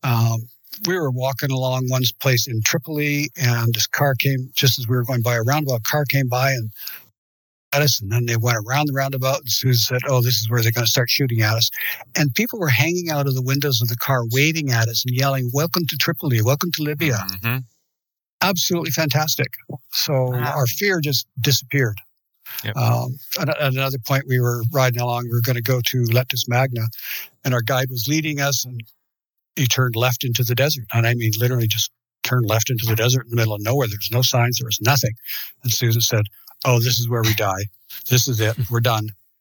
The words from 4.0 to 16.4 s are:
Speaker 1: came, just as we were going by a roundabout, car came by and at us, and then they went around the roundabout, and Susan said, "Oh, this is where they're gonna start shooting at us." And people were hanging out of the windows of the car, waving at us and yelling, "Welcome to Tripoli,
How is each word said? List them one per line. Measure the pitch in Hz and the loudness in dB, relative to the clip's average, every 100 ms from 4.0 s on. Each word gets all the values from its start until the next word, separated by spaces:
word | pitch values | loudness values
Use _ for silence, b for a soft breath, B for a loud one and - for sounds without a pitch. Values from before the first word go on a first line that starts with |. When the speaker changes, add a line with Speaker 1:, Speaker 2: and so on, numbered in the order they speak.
| 143 | 0
Speaker 1:
came, | 131 135 135 127 | 2 0 -2 -4
just | - 139 - | 0 0 2
as | 117 | 0
we | 127 | -2
were | |
going | 120 127 | 0 0
by | 120 120 | 0 0
a | |
roundabout, | 113 147 147 123 | 2 0 0 -4
car | 104 147 | -2 -2
came | 143 139 131 | 0 0 0
by | 123 135 | 2 2
and | 131 107 - B B B _ _ _ _ _ _ | 0 -4 -10 B B B _ _ _ _ _ _
at | 143 | 2
us, | 147 - | 2 2
and | 98 | 0
then | 113 120 | 0 0
they | 113 | 0
went | 117 117 104 | 2 0 0
around | 135 151 | 0 0
the | |
roundabout, | 135 135 135 131 135 | 0 -2 0 0 0
and | - | -2
Susan | - 131 123 110 127 | 0 2 2 2 -2
said, | 131 | 0
"Oh, | 131 | 2
this | 120 123 | 2 0
is | 110 | 0
where | 123 | 0
they're | 113 | 0
gonna | 113 117 | 0 0
start | - 120 | 0 0
shooting | - 139 117 | 0 0 2
at | 107 113 | 2 2
us." | 113 B B B B - | 0 B B B B 0
And | 147 | 0
people | 117 226 233 | 0 -2 -2
were | 170 | 0
hanging | 113 156 180 170 | 2 2 0 -2
out | 151 139 | 0 0
of | 131 | 0
the | |
windows | 127 135 147 123 | 0 0 0 0
of | 113 | 0
the | 117 | -2
car, | - 131 117 | -2 -2 0
waving | 117 147 160 147 | 2 2 2 0
at | 120 113 | 2 2
us | 113 | 0
and | 127 | -2
yelling, | 123 139 135 123 | 0 2 2 0
"Welcome | 123 165 180 160 | 0 0 0 -2
to | 147 | -2
Tripoli, | - 160 160 120 | -2 -2 0 2